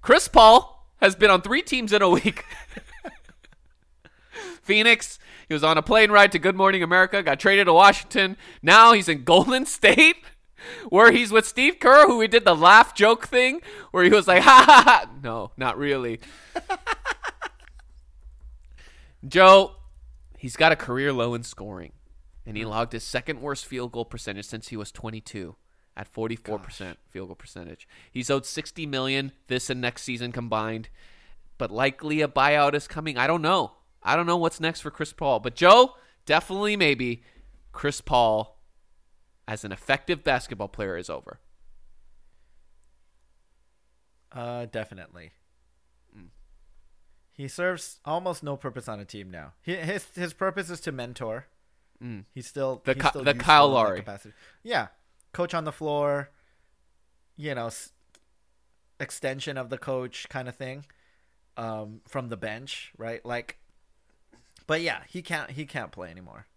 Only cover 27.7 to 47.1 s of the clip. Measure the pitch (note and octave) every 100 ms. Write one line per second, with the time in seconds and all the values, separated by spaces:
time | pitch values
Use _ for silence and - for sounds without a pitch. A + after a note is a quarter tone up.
27.7 | - _ _ _ B2 B2 C#3 - - D#3
28.7 | - D3+ C3+ C3 C3+ C3+ _ _ B2+ -
29.7 | B2+ B2 A#2+ - A#2+ A#2+ A#2+ A#2+ A2 A2
30.7 | A2+ A2+ - - _ _ - - - A#2
31.7 | G#2+ C3+ C3+ D#3 D3+ D3 C3+ C#3 D3 C#3+
32.7 | D3 - D#3 D#3+ B2 C3 E3+ D#3 F#3+ C3
33.7 | _ _ _ - D3+ E3+ F3 E3 - D#3+
34.7 | E3 D3+ - D3+ - D3 A#2 B2 - F3
35.7 | A3+ B3+ - _ _ - D3+ - F#3+ G#3
36.7 | G#3 E3 B2 B2 A#2 _ _ - _ _
37.7 | - C#3+ C#3 - B2 A#2 G#2+ G#2+ _ _
38.7 | _ _ _ _ _ _ _ - G#2+ G#2+
39.7 | F#2+ - C#3 - F3 - B2+ - G2+ G2+
40.7 | - G2+ F2 F2+ D2 - - _ _ -
41.7 | - - - _ _ _ _ _ _ _
42.7 | _ _ _ _ _ _ _ _ _ _
43.7 | _ _ _ _ _ _ C3+ A#2+ A#2+ A#2
44.7 | A2+ G#2+ F#2+ E2+ F2 E2 _ _ _ _
45.7 | _ _ _ _ G#2+ - _ _ _ _
46.7 | _ _ _ _